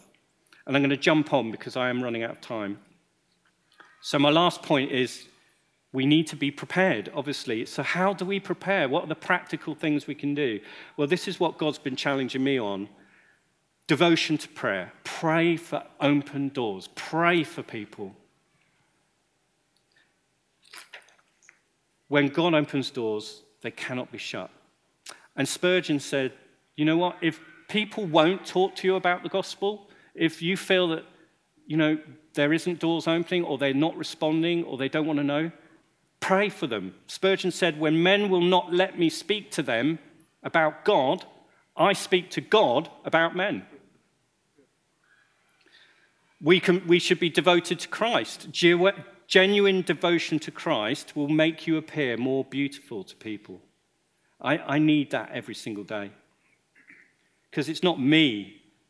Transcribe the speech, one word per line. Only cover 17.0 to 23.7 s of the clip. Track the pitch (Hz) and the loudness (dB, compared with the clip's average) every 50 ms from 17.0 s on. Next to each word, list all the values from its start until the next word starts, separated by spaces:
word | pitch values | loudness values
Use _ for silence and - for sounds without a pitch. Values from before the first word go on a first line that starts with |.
| - - - 160 170 170 180 175 147 | -12 -6 -2 0 2 4 4 2 0
for | - - 147 120 | -2 -6 -12 -12
people. | - - 113 104 - - - 104 95 101 _ _ _ _ _ _ _ _ _ _ _ _ _ _ _ _ _ _ _ _ _ _ _ _ _ _ _ _ _ _ _ _ _ _ _ _ _ _ _ _ _ _ _ _ _ _ _ _ _ _ _ - - - _ - - - _ _ _ _ _ _ _ _ _ - _ _ _ _ _ _ _ _ _ _ - | -10 -10 -12 -12 -12 -14 -14 -14 -14 -14 _ _ _ _ _ _ _ _ _ _ _ _ _ _ _ _ _ _ _ _ _ _ _ _ _ _ _ _ _ _ _ _ _ _ _ _ _ _ _ _ _ _ _ _ _ _ _ _ _ _ _ -20 -20 -20 _ -20 -20 -20 _ _ _ _ _ _ _ _ _ -20 _ _ _ _ _ _ _ _ _ _ 0
When | 139 147 143 139 | 2 4 4 2
God | 143 170 165 175 160 | 2 0 2 2 4
opens | 151 147 - - 139 123 - | 2 2 0 -2 -4 -4 -4
doors, | - 127 113 110 107 107 104 - - - _ _ _ _ | -6 -6 -4 -4 -4 -4 -6 -10 -16 -20 _ _ _ _
they | - 117 | -12 -12